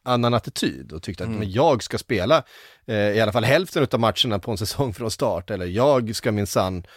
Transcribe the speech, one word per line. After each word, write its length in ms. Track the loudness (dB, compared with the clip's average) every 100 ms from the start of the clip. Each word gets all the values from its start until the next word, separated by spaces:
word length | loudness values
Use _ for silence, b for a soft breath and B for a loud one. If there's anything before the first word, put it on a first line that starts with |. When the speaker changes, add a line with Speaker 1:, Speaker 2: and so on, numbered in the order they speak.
| -2
Speaker 1:
annan 280 | 0 2
attityd 580 | 0 -2 -4 -4 -4 -10
och 120 | -12
tyckt 180 | -10 -8
att, 60 | -6
Speaker 2:
Mm. 120 | -6
Speaker 1:
men 120 | -4
jag 320 | 2 2 2
ska 140 | -2 -8
spela, 460 | -2 -2 2 2 0 b b b -4
eh, 80 | 0
i 240 | 2 2
alla 100 | 2
fall 120 | 2
hälften 400 | 4 4 2 0
utav 160 | 0 2
matcherna 400 | 2 2 0 -2
på 120 | -4
en 60 | -4
säsong 360 | -4 -2 -4
från 180 | -2 -6
start, 400 | -2 -2 -2 -4
eller 140 | -6 -4
jag 500 | 2 4 4 0 -2
ska 160 | -2
minsann, 520 | 0 0 0 0 -2 -10